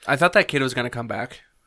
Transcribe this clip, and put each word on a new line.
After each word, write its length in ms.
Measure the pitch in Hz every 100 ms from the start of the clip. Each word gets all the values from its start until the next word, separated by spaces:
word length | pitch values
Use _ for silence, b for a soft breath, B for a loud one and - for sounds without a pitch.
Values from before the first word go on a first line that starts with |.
| -
I 100 | 139
thought 160 | 175
that 160 | 202 -
kid 140 | 143
was 120 | 131
gonna 160 | 127 120
come 160 | 120 117
back. 320 | 104 120 - _ _